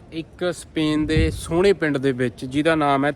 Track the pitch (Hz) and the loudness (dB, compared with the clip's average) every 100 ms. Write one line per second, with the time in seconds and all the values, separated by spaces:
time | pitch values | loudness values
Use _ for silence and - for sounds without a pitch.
0 | - 160 160 - 180 160 - 160 151 151 | -6 -12 -12 -6 -6 -6 -8 -2 0 0
1 | 151 156 160 - - 165 202 185 156 143 | 0 2 0 -2 -2 2 4 2 0 0
2 | 135 123 123 - 131 139 156 160 143 139 | 0 0 -2 -4 -6 -2 0 2 2 2
3 | 143 | 0